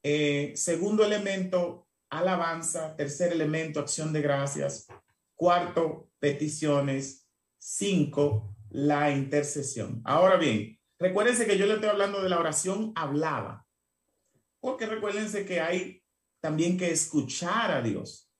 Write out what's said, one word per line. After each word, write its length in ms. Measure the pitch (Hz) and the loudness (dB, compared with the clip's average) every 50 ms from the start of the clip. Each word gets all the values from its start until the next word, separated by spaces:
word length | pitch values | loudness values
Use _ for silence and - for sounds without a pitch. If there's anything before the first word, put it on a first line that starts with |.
Eh, 500 | - 147 147 151 151 143 143 143 147 135 - | 0 0 0 2 2 2 2 0 -2 -4 -4
segundo 480 | - - 175 165 170 185 202 214 214 214 | -4 -2 0 0 0 0 0 4 4 4
elemento, 840 | 208 208 202 196 196 196 190 185 185 185 180 175 165 - - _ _ _ _ _ _ | 4 4 0 0 -2 -2 -2 -2 0 0 0 0 -2 -6 -12 _ _ _ _ _ _
alabanza. 840 | 143 160 175 190 180 175 165 165 160 165 156 - - 165 160 156 - | -4 0 0 2 2 0 0 -2 -4 -4 -6 -6 -4 -4 -6 -6 -4
Tercer 360 | - 147 143 - - 180 170 | -4 -4 -4 -2 0 0 0
elemento, 480 | 170 160 156 151 151 160 160 156 151 151 | 2 2 0 0 0 -2 -4 -4 -4 -6
acción 320 | 147 - - - 156 156 | -4 -4 -4 -4 -4 -2
de 100 | 151 151 | -2 0
gracias. 640 | 143 143 139 139 139 143 139 143 139 143 - - - - - - _ _ _ _ _ _ _ | 2 2 2 0 0 -2 -4 -4 -4 -4 -4 -8 -14 -18 -20 -20 _ _ _ _ _ _ _
Cuarto, 760 | - 170 175 175 175 175 - - 165 165 156 156 - - _ _ _ | 2 4 4 4 4 2 0 0 0 0 0 -2 -8 -14 _ _ _
peticiones. 1080 | - 143 139 143 156 151 - - 156 151 143 143 139 139 135 135 135 - - - _ _ _ _ _ _ _ _ | 0 0 0 0 -2 -4 -2 -2 2 2 4 4 2 2 -2 -2 -4 -8 -14 -18 _ _ _ _ _ _ _ _
Cinco, 960 | - - - - 196 202 190 160 147 139 - 143 143 147 - 107 - - - - - - | -12 -8 -4 -2 0 2 4 2 2 2 2 2 2 4 2 0 -2 -6 -14 -16 -18 -10
la 400 | - - 143 147 147 147 147 147 | -4 0 2 2 4 4 2 2
intercesión. 880 | 143 139 135 139 147 147 147 - - 147 131 - - 120 101 - 120 113 - | 2 0 0 0 0 0 0 0 -6 -6 -6 -6 -6 -6 -6 -6 -8 -8 -2
Ahora 320 | - 139 160 185 190 190 | 0 4 6 8 8 6
bien, 420 | 175 160 135 113 104 104 - - _ _ _ _ _ | 6 4 2 2 0 -2 -4 -12 _ _ _ _ _
recuérdense 480 | 180 185 185 208 214 240 240 226 226 | 0 0 2 4 2 2 2 2 2
que 120 | 202 202 190 | 2 2 4
yo 80 | 202 | 4
le 80 | 202 220 | 2 2
estoy 140 | - 214 208 | 2 2 0
hablando 340 | 202 196 196 202 196 196 | 2 2 0 0 0 -2
de 60 | 190 185 | 0 0
la 100 | 175 170 | 2 2
oración 540 | 165 160 151 - - 185 190 214 220 220 - | 0 0 0 -2 -2 -2 -2 -2 -4 -4 -4
hablada, 720 | 165 160 135 143 147 160 156 143 117 98 - 110 107 - _ _ _ _ _ _ _ _ _ _ _ _ _ _ _ _ _ _ _ | -6 -4 -2 -2 -2 0 -2 -2 -4 -6 -8 -12 -16 -18 _ _ _ _ _ _ _ _ _ _ _ _ _ _ _ _ _ _ _
porque 260 | - 254 262 - 220 | -6 -6 -4 -4 -4
recuérdense 580 | 214 220 214 202 208 196 208 214 196 208 196 185 | -6 -4 -4 -4 -2 -2 -2 -4 -2 -4 -6 -4
que 160 | 180 180 165 | -2 -2 -2
hay 420 | 160 170 180 190 - - - _ _ _ _ _ _ _ _ _ | 0 0 -2 -2 -4 -6 -12 _ _ _ _ _ _ _ _ _
también 380 | - 156 156 156 170 180 185 180 | -4 -2 0 2 2 2 2 0
que 120 | 180 170 | 0 0
escuchar 800 | 160 160 - - - 147 117 - - - 175 175 202 226 - 190 | 0 0 -2 0 0 0 0 0 -6 -4 -4 -2 0 0 0 0
a 100 | 160 127 | 0 0
Dios. 500 | 117 113 98 - - - - - _ _ _ | 0 -2 -4 -4 -8 -10 -16 -20 _ _ _